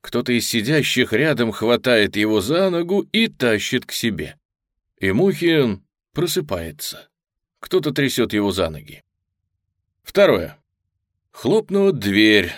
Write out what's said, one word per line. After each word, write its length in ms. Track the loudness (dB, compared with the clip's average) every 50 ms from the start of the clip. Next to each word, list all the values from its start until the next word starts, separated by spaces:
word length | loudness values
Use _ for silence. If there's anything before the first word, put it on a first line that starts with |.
кто-то 300 | -12 -6 -4 -4 -2 0
из 140 | 0 0 0
сидящих 680 | -2 -2 -2 0 0 0 0 0 0 0 0 0 0 0
рядом 360 | 0 0 0 0 0 0 -2
хватает 640 | -2 -2 0 0 0 2 2 2 2 4 2 2 0
его 260 | 0 0 2 2 0
за 260 | 0 0 0 0 0 0
ногу 380 | 0 -2 -2 -2 -2 -2 -2 0
и 180 | 0 0 0 0
тащит 580 | -2 -2 0 0 0 0 -2 -2 -4 -4 -4
к 60 | -6
себе. 440 | -8 -4 -4 -4 -4 -4 -8 -10 -12 _ _ _ _ _ _ _ _ _ _ _ _ -4
И 140 | -2 0
Мухин 720 | 2 2 2 2 0 0 0 2 4 4 2 2 -2 -6 _ _ _ _ _ _
просыпается. 960 | -6 -4 -4 -2 -2 -4 -4 -4 -6 -6 -6 -10 -12 -12 -14 -14 -14 -14 -20 _ _ _ _ _ _ _ _ _ _ -18
Кто-то 340 | -8 -2 -2 -2 -2 -2
трясёт 420 | -2 -2 -2 -2 0 -2 -2 0 0
его 160 | 0 0 0
за 180 | 0 -2 -2 -4
ноги. 340 | -4 -10 -16 -20 -20 -20 _ _ _ _ _ _ _ _ _ _ _ _ _ _ _ _ _ _ _ _
Второе. 560 | -14 -4 2 4 4 4 4 2 -2 -6 -12 _ _ _ _ _ _ _ _ _ _ _ _ _ _ _
Хлопнула 600 | -14 -4 -2 0 0 0 0 0 0 0 2 2
дверь, 600 | 0 0 -2 0 2 4 6 6 6 4 2 0 -6